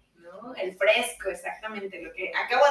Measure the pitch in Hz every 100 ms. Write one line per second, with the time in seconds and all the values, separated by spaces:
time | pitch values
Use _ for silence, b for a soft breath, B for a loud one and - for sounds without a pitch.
0 | _ _ - 196 240 - 185 190 196 233
1 | - - 190 175 - - 220 214 196 180
2 | 160 - 185 - - 247 285